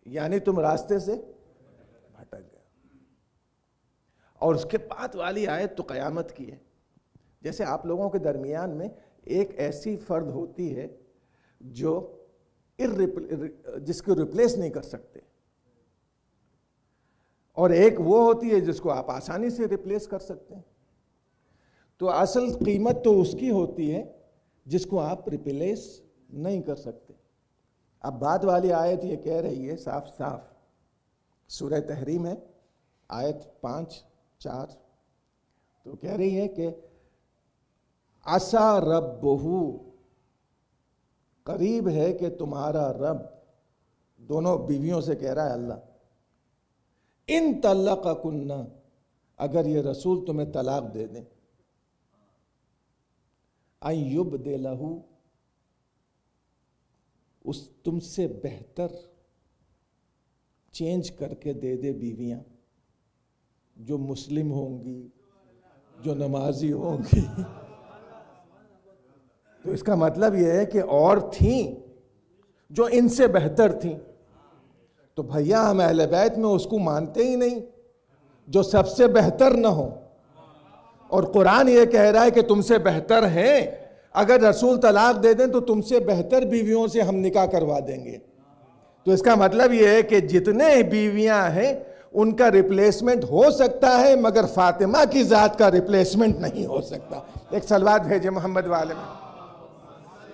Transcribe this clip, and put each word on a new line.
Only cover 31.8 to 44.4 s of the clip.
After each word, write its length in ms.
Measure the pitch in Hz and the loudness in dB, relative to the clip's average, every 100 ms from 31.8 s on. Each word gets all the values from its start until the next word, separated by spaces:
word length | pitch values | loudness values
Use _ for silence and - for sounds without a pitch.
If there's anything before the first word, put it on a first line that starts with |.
तहरीम 440 | 147 143 135 170 170 | -6 -10 -8 -8 -8
है, 120 | 185 - _ _ _ _ _ - | -12 -18 _ _ _ _ _ -16
आयत 320 | 113 139 151 - _ | -10 -8 -10 -16 _
पाँच, 400 | 127 139 165 - _ _ _ _ | -12 -12 -14 -18 _ _ _ _
चार, 240 | - 123 139 _ _ _ _ _ _ _ _ _ _ _ - | -16 -14 -16 _ _ _ _ _ _ _ _ _ _ _ -20
तो 100 | - | -16
कह 200 | 170 202 | -10 -6
रही 180 | 190 190 | -4 -4
है 120 | 196 | -6
कि 180 | 190 165 165 - _ _ _ _ _ _ _ _ _ _ _ _ _ - | -6 -10 -10 -20 _ _ _ _ _ _ _ _ _ _ _ _ _ -4
"असा 520 | 180 - 226 214 208 | -4 -2 0 2 2
रब्बुहु", 800 | 147 165 160 113 143 139 151 185 156 - - _ _ _ _ _ _ _ _ _ _ _ _ _ _ _ - | 0 -2 -4 -6 -2 -2 -2 -4 -6 -8 -18 _ _ _ _ _ _ _ _ _ _ _ _ _ _ _ -12
करीब 420 | - 190 233 185 | -6 -4 -4 -4
है 220 | 156 170 | -2 -2
कि 160 | 185 175 | -4 -8
तुम्हारा 560 | 175 151 143 147 151 143 113 | -8 -10 -8 -6 -4 -4 -4
रब, 320 | 143 160 - - _ _ _ _ _ _ _ _ | -6 -8 -12 -20 _ _ _ _ _ _ _ _
दोनों 380 | 117 151 | -8 -4